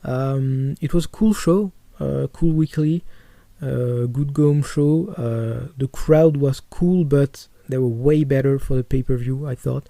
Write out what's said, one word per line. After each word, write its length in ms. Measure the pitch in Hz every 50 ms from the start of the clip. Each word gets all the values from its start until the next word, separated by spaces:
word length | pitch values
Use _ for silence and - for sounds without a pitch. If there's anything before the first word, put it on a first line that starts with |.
| -
Um, 720 | - 127 131 135 135 135 135 135 131 135 131 135 135 156 -
it 140 | - 151 -
was 120 | 175 160
a 20 | -
cool 260 | - - 214 220 208
show, 380 | - - - 170 196 214 190 - - _ - - -
uh, 300 | 151 135 139 139 139 139
cool 200 | - - - 170
weekly, 520 | 156 156 156 151 - - 151 151 160 175 - - - - - - - - _ _ - _
uh, 460 | 151 135 131 127 123 123 120 120 120
good 260 | 123 120 135 147 143
go 160 | 139 156 151 147
home 140 | 147 147
show. 460 | 139 - - - 147 147 151 160 170 208 -
Uh, 560 | - 123 117 117 113 113 113 113 120 127 139 -
the 120 | 131 135 131
crowd 480 | - - - - 156 156 160 165 151
was 240 | 143 139 139 135 -
cool, 440 | - - - - 175 175 180 185 170
but 440 | 143 139 143 139 139 _ - - _ _ _ _ _
they 100 | 131 131
were 100 | 131 123
way 360 | 117 113 123 143 151 151 156
better 340 | 135 139 135 135 139 139 139
for 180 | - - 135
the 80 | 131 123
pay-per-view, 640 | - - 135 131 - 135 123 120 123 131 131 147
I 80 | 147 127
thought. 340 | - - 131 127 135 -